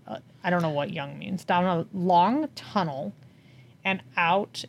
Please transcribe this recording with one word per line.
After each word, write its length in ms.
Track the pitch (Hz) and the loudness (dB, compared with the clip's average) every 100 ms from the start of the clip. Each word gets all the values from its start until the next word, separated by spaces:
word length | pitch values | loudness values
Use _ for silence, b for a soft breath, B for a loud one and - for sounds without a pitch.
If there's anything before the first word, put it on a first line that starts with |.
| - | -10
uh, 100 | - - - | -14 -14 -8
I 60 | 180 | -2
don't 140 | 180 | 0
know 60 | 160 | 0
what 220 | 143 147 | -2 -2
young 280 | 160 143 147 | -4 -8 -10
means, 240 | 170 190 - | -8 -6 0
down 200 | 180 185 | 2 2
a 200 | 170 - | 0 -2
long 540 | 185 180 175 190 277 302 - | -2 4 6 6 2 -2 -8
tunnel, 580 | - 202 165 135 190 - b b b b b b 190 | -4 -2 -2 -4 -8 -10 b b b b b b -2
and 160 | 190 - 185 | -2 -4 0
out 460 | 170 190 208 - | 2 2 0 -8